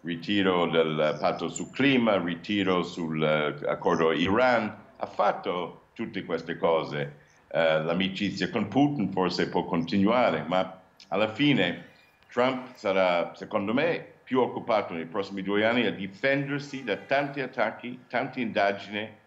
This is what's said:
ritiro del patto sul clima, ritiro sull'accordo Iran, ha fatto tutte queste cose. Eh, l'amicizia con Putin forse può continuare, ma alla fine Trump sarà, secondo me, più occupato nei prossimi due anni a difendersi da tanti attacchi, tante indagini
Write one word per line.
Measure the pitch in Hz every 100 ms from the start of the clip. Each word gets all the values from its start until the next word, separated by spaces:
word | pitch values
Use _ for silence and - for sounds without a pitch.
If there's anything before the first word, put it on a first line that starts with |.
ritiro | 85 87 87 104 95 90 85
del | 82 80 78 76 76
patto | 92 85 82
sul | - 87
clima, | - 135 131 113 98
ritiro | 87 85 - 104 92 90
sull'accordo | 85 - 82 78 78 78 73 71 - - 92 82 80
Iran, | 76 95 104 127 120 107 - - -
ha | -
fatto | - 202 - 104 90 87 - _
tutte | - 110 101
queste | 85 82 80 82
cose. | 90 80 69 73 71 - _ _ _
Eh, | 73 82 78
l'amicizia | 80 87 95 95 101 - 90
con | 117 101
Putin | 131 147 143 95
forse | - 90 - 85
può | 90
continuare, | - 85 82 101 98 123 113 78 76
ma | 92 92 - - _ -
alla | 95 107
fine | 107 147 120 90 87 - - _ _ _
Trump | 120 127 127 123 -
sarà, | 104 95 92 87 82
secondo | - 92 - 98
me, | 120 165 147 - -
più | - 127
occupato | 120 123 92 110 98
nei | 87
prossimi | 80 104 98 98
due | 95 104 107
anni | 120
a | 107
difendersi | 90 95 - 135 139 139 143 143 135
da | 123 95
tanti | - 135 143 135
attacchi, | 123 - 110 113 120 123 -
tante | 120 135 -
indagini | 113 98 101 98 98 104 110 -